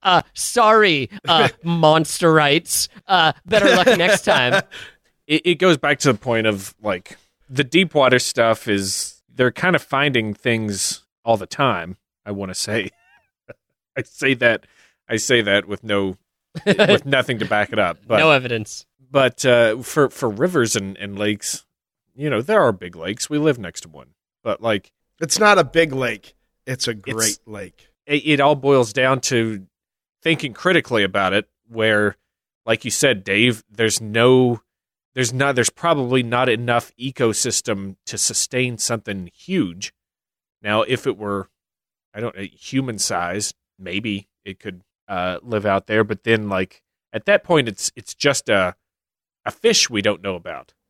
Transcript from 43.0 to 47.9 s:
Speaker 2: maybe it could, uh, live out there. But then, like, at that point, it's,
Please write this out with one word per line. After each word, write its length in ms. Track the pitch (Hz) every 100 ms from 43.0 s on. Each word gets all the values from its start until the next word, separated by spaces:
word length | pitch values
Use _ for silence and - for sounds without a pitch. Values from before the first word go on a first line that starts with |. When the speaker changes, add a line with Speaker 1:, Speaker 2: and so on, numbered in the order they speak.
| - 90 87 95 104 - _ _
Speaker 2:
maybe 520 | 92 92 113 101 101 _ -
it 120 | 95
could, 240 | 107 92 _ _ _
uh, 300 | 95 90 90
live 240 | 120 110 104
out 220 | 98 -
there. 180 | 107 107
But 180 | 107
then, 240 | - 113 107
like, 340 | 95 95 _ _ _ _
at 140 | 113 -
that 180 | 202
point, 240 | - 165 120
it's, 240 | 98 -